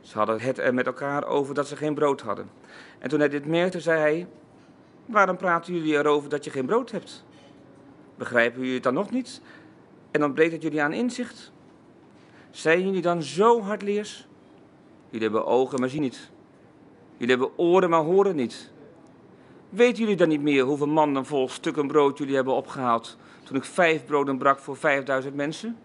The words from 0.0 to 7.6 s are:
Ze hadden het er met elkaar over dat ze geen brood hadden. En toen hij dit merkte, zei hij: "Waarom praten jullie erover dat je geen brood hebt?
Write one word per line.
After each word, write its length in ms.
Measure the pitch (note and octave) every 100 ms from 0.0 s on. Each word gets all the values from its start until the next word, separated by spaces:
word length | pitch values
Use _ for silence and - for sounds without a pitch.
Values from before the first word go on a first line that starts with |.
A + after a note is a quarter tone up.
Ze 160 | - A2+
hadden 220 | G#2+ A2
het 200 | B2+ B2+
er 140 | -
met 120 | B2 B2+
elkaar 400 | B2 C#3 C#3+ -
over 280 | C#3+ C3+
dat 140 | C#3+ C#3
ze 80 | C#3+
geen 180 | D3+
brood 280 | C#3+ D3 C#3
hadden. 280 | A2+ G2+ G2 - - - - -
En 100 | -
toen 100 | D3+
hij 100 | D3
dit 160 | C#3+ C#3+
merkte, 340 | E3 F3+ F3+
zei 200 | E3 D#3+
hij: 280 | D3+ D#3 F3+ - - - - - _ - -
"Waarom 320 | G#3 F#3+ F3+
praten 360 | F#3 E3+ E3+
jullie 240 | F3 D#3 D3
erover 320 | D3 D3 C#3+
dat 140 | D3
je 60 | D3
geen 160 | C#3 B2+
brood 260 | A3 A#3+
hebt? 320 | G3 - - - - - -